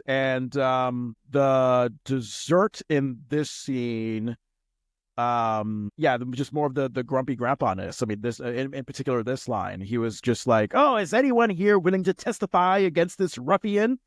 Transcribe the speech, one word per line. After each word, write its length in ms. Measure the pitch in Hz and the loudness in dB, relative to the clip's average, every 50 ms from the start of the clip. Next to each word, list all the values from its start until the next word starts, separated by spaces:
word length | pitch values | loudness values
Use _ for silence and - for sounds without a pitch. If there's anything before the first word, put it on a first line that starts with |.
| - | -6
And, 480 | - 131 135 135 131 131 131 131 123 135 | -2 -2 0 0 0 0 -2 -4 -4 -2
um, 580 | 143 131 127 127 127 127 127 123 123 123 120 110 - _ - | -2 0 2 2 0 0 -2 -2 -4 -6 -8 -10 -12 _ -2
the 640 | 139 143 139 135 135 131 131 127 127 123 123 123 107 - _ | 0 2 4 4 4 4 4 4 4 4 4 2 -2 -6 _
dessert 760 | - 135 131 117 101 - - - - 160 180 202 214 - - - - | -2 -2 -2 -2 -4 -10 -10 -2 2 4 4 4 2 0 -6 -6 -2
in 300 | 156 143 135 135 123 110 - - | 0 0 0 -2 -4 -8 -8 -4
this 220 | 147 151 151 - | -4 -2 -2 -4
scene, 840 | - - - - 135 127 120 120 117 113 110 113 110 110 110 120 117 - _ _ _ _ _ _ _ _ _ _ _ _ _ _ _ | -6 -10 -8 -6 -4 -4 -2 -2 -4 -4 -4 -4 -4 -4 -4 -6 -6 -8 _ _ _ _ _ _ _ _ _ _ _ _ _ _ _
um, 760 | - 120 120 120 120 113 113 110 107 107 107 107 107 104 104 - | -4 -2 -2 0 0 0 0 0 -2 -2 -4 -4 -6 -8 -8 -4
yeah, 220 | - 147 143 127 | 0 0 2 2
the, 80 | 120 123 | 0 -2
just 280 | 127 127 123 139 - 135 | -6 -6 -6 -6 -4 -2
more 120 | 151 147 | -2 -2
of 100 | 143 131 | -2 0
the, 140 | 139 139 131 | -2 -2 -2
the 140 | 117 127 123 | -2 -4 -4
grumpy 320 | 123 143 131 131 120 127 | -2 -2 -2 -2 -2 -4
grandpa-ness. 680 | 117 120 123 139 - - 104 92 95 95 92 92 - | -2 -2 -2 -2 0 0 -2 -2 -2 -6 -8 -6 -4
I 40 | 123 | -4
mean, 160 | 107 104 101 | -4 -4 -4
this, 180 | 107 120 113 - | -4 -4 -6 -4
uh, 60 | 131 | -6
in, 280 | 123 120 123 135 135 143 | -6 -4 -4 -4 -6 -6
in 120 | 139 127 | -10 -10
particular, 360 | - 139 - 131 139 127 120 | -10 -10 -6 -4 -2 -2 0
this 260 | 107 117 131 131 - | 0 -2 -4 -4 -4
line, 340 | - 120 101 92 95 98 92 | -4 -4 -2 -2 -4 -6 -8
he 160 | 98 101 120 | -6 -4 -2
was 240 | 117 113 113 104 - | -2 0 -2 -4 -2
just 260 | - 123 117 - - | -2 0 0 0 2
like, 240 | 131 117 110 107 101 - | 4 4 4 4 4 4
Oh, 240 | 247 285 294 254 | 4 4 4 4
is 160 | 214 196 143 202 | 2 0 2 2
anyone 360 | 233 269 269 247 233 233 220 | 2 4 4 4 4 4 2
here 260 | 190 160 196 208 208 | 2 2 4 4 4
willing 260 | 196 156 185 190 190 180 | 4 4 2 2 2 0
to 80 | 185 185 | 0 -2
testify 680 | - - - - - 214 - - 180 180 185 190 202 | -2 -4 -6 -4 -4 -4 0 2 2 4 4 4 4
against 400 | 196 185 143 165 170 180 - - | 2 2 2 2 0 0 0 -2
this 180 | 190 160 - | -4 -2 -4
ruffian? 600 | - 123 143 190 190 - 214 202 202 214 233 262 247 _ | -4 0 0 0 2 2 0 0 2 2 2 0 -2 _